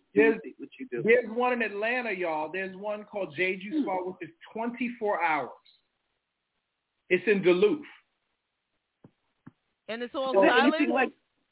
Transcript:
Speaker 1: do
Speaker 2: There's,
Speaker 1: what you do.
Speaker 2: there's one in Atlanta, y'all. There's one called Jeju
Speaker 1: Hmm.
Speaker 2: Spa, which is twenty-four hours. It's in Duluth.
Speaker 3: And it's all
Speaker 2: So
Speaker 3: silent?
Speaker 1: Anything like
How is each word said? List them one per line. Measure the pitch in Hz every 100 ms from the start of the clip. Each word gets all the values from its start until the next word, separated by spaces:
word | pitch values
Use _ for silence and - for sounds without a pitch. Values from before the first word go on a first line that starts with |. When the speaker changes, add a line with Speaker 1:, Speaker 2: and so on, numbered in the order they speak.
| _
Speaker 1:
do | 202
Speaker 2:
There's, | 226 214 - -
Speaker 1:
what | 139 -
you | 131
do. | 120
Speaker 2:
there's | 220 240 214
one | 233 247
in | 240
Atlanta, | 214 202 226 254 233
y'all. | 190 170 151 160
There's | 185 190 185
one | 208 208
called | 208 208 170 139
Jeju | 185 196 202
Speaker 1:
Hmm. | 311
Speaker 2:
Spa, | 208 185
which | 185 -
is | 165 _ -
twenty-four | 220 233 240 240 - 208 190
hours. | 165 147 117 - _ _ _ _ _ _ _ _ _ _ _ _ _ _ -
It's | 180 220
in | 196
Duluth. | 175 180 208 - - - _ _ _ _ _ _ _ _ _ _ - _ _ _ - _ _ _ -
Speaker 3:
And | 226
it's | 240 285
all | 262
Speaker 2:
So | 285 294
Speaker 3:
silent? | 247 285 311
Speaker 1:
Anything | 294
like | 262 - _ _ _ _